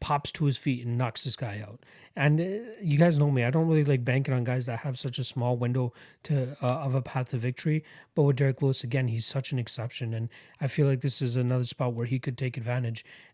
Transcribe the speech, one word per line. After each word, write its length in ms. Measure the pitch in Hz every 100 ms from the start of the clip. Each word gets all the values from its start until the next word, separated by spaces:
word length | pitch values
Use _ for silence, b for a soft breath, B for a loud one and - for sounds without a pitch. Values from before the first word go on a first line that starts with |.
pops 320 | - 143 -
to 140 | - 143
his 100 | 131
feet 280 | 147 123
and 120 | 120 120
knocks 280 | 123 -
this 120 | 127 -
guy 260 | 117 101
out. 220 | 104 113 B B B -
And, 240 | 143 156
uh, 40 | 180 208 226 -
you 160 | 185 143
guys 200 | 175 147
know 120 | 147
me, 140 | 131
I 60 | 120
don't 180 | 156 165
really 160 | 156
like 200 | 143 135
banking 300 | 120 131 139
on 100 | 127
guys 220 | 120 127 123
that 140 | 117
have 180 | 143 123
such 200 | 131 127
a 60 |
small 320 | 123 131 120 123
window 340 | 123 127 123 B B B
to, 320 | - 143 127 143
uh, 40 | 127
of 280 | 131 139
a 80 | 131
path 280 | 127 135 127
to 60 | 123
victory. 480 | 123 127 160 156 B B B
But 80 | -
with 140 | 143 131
Derek 260 | 139 127
Lewis, 200 | 135 131
again, 260 | 120 131 123
he's 180 | 113 -
such 260 | 139 -
an 60 | 131
exception. 560 | 113 - 117 - 117
And 140 | 113 117 B B _
I 80 | 135
feel 180 | - 139
like 160 | 131
this 200 | 139 -
is 140 | 127 123
another 280 | 123 127
spot 280 | 120 - 127
where 140 | 117 120
he 120 | 127
could 180 | 139 120
take 200 | 127 120
advantage, 480 | 113 123 120 113 B B B